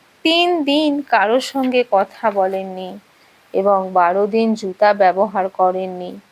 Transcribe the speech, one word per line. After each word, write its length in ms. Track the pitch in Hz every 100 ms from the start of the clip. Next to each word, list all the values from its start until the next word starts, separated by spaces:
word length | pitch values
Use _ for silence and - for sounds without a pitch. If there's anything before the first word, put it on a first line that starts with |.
| _ _
তিন 400 | 320 339 349 349
দিন 380 | 277 285 311 285
কারো 380 | 269 226 202 247
সঙ্গে 440 | 254 269 254 247 240
কথা 400 | 196 196 - 226
বলেননি 680 | 202 190 190 190 185 185 202 _ _ _ _ _
এবং 360 | 185 196 196 190
বারো 340 | 185 175 190 202
দিন 260 | 226 226
জুতা 400 | 220 196 180 208
ব্যবহার 560 | 202 190 180 202 196 185
করেননি 680 | - 185 185 185 180 180 196 _